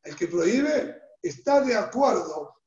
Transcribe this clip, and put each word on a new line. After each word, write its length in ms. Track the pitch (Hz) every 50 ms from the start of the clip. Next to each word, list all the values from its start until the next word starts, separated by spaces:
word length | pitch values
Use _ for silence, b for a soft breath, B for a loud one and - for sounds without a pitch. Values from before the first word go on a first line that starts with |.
| _
El 120 | 170 156
que 120 | - 180
prohíbe 720 | 165 170 175 165 185 233 269 285 302 302 269 - - - - - - _ _
está 400 | - 175 - - - 277 285 285
de 140 | 269 254 233
acuerdo 800 | 208 202 - - 254 277 254 202 180 - - - 151 147 - _ _ _